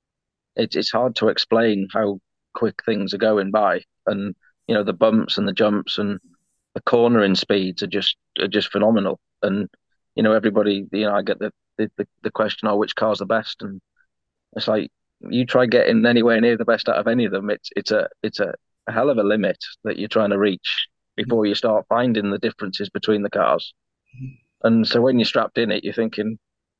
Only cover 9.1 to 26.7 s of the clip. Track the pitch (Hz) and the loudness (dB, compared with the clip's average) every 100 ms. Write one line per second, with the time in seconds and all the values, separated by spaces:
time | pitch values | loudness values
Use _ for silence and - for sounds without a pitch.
9.1 | - _ _ 101 98 101 - _ _ _ | -4 _ _ -2 -2 -4 -10 _ _ _
10.1 | - 110 110 107 104 104 101 95 98 107 | 0 2 4 2 2 0 -2 -4 -4 -2
11.1 | 101 98 - 87 - _ - 107 - 104 | -2 -2 -4 -6 -10 _ -6 -6 -6 -10
12.1 | _ 107 - 107 - 110 104 107 - 110 | _ -8 -4 -4 -2 -2 0 -2 -2 -2
13.1 | 101 98 110 110 - 104 98 _ _ _ | -2 -2 -4 -4 -12 -12 -14 _ _ _
14.1 | _ _ _ _ - - 110 80 _ _ | _ _ _ _ -8 -2 -2 -4 _ _
15.1 | _ - 120 123 127 123 120 - 113 117 | _ -4 -2 2 2 4 4 4 4 4
16.1 | 120 117 113 117 113 113 110 - 98 110 | 4 4 4 2 2 0 0 0 0 0
17.1 | 120 107 98 104 - - - - 107 - | 0 0 -2 -4 -6 -6 -8 -2 -2 -2
18.1 | - 113 - 95 - _ _ - 110 139 | -6 -8 -4 -6 -6 _ _ -6 0 0
19.1 | 120 101 107 95 - - - 110 - 104 | 2 2 2 0 -2 -8 -10 -8 -6 -2
20.1 | 110 104 101 104 92 - - - _ _ | 0 2 2 2 0 -4 -6 -8 _ _
21.1 | - 113 117 104 101 117 107 - 113 123 | -8 -2 0 0 0 0 0 0 0 2
22.1 | 110 101 98 110 - 98 - 101 104 - | 0 -2 -2 -4 -6 -10 -8 -8 -6 0
23.1 | 104 101 101 62 82 - - _ _ _ | 0 0 0 0 0 -4 -18 _ _ _
24.1 | 123 131 - _ _ 117 113 107 120 127 | -16 -16 -16 _ _ 2 2 2 2 2
25.1 | 123 110 123 110 - 113 101 - 104 113 | 2 0 -2 -2 -2 -2 -2 -4 -4 -4
26.1 | 107 107 110 _ _ _ | -4 -6 -8 _ _ _